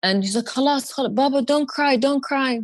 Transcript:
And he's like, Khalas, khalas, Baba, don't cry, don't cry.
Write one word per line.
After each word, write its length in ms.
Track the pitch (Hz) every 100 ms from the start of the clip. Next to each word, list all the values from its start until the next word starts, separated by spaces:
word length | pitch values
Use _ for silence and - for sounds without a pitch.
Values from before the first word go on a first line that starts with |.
And 220 | 185 196
he's 120 | 196
like, 100 | 208
Khalas, 480 | 233 - 277 285 254
khalas, 220 | - 247
Baba, 260 | 214 277 277
don't 260 | 240 294 294
cry, 280 | - 285
don't 260 | 254 269 285
cry. 400 | 269 277 262 233